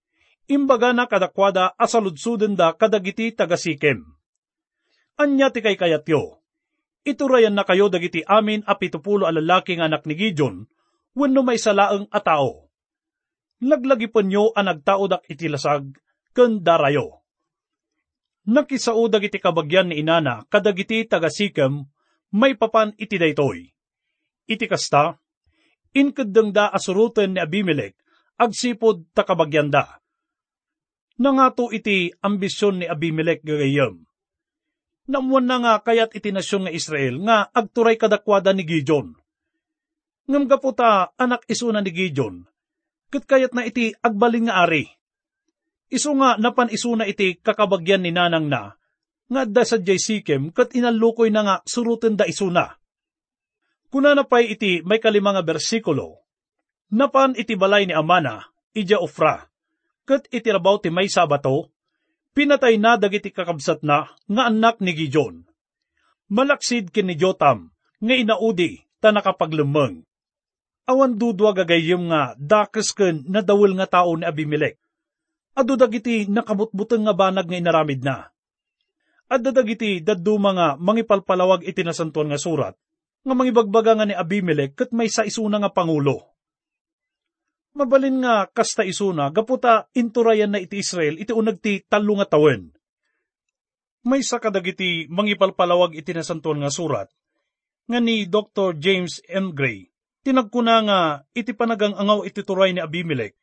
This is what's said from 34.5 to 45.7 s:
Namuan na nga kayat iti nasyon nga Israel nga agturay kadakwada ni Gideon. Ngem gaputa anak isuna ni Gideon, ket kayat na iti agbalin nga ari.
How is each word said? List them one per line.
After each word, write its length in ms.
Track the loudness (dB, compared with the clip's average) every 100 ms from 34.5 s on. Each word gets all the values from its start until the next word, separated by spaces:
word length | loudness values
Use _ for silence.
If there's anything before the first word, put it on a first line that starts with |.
| _ _ _ _ _ -6
Namuan 360 | -4 0 2
na 120 | 2 0
nga 140 | 2 0
kayat 320 | 2 2 0 -2
iti 160 | -6
nasyon 360 | -6 -4 -4 -4
nga 40 |
Israel 480 | -6 -6 -4 -2 -2
nga 280 | 0 0 0
agturay 480 | -2 -2 2 2 2
kadakwada 560 | 2 0 2 2 2 0
ni 80 |
Gideon. 480 | 0 -2 0 -2 -2 -14 _ _ _ _ _ _ _ _ _ _
Ngem 200 | -2 0 2
gaputa 640 | 2 0 0 2 4 2 -2
anak 240 | -2 -2 -4
isuna 360 | -4 -2 -2
ni 80 | -4
Gideon, 560 | -4 -4 -2 -4 -6 -20 _ _ _ _ _ _
ket 160 | -8 2
kayat 240 | 2 2
na 160 | -2 -6
iti 240 | -2 -4 -2
agbalin 480 | -4 0 0 2 0
nga 160 | 2
ari. 240 | 2 0 -4 _ _ _ _ _ _ _ _